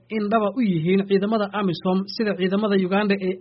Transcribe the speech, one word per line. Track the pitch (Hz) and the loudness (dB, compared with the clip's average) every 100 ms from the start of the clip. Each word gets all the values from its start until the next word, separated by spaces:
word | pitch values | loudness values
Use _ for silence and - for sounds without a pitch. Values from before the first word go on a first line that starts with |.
| - | -8
indhaba | 214 208 226 208 | -4 0 0 0
u | 202 | 0
yihiin | 220 170 165 196 | 0 2 2 2
ciidamada | 196 196 202 226 196 | 2 2 2 0 -2
amisom, | 208 196 165 190 185 | -2 -2 -2 0 0
sida | 196 - 214 | -2 -4 -4
ciidamada | 175 185 196 214 196 | -2 0 0 2 2
Uganda | 180 190 208 196 | 2 0 0 0
ee | 185 180 | -2 -4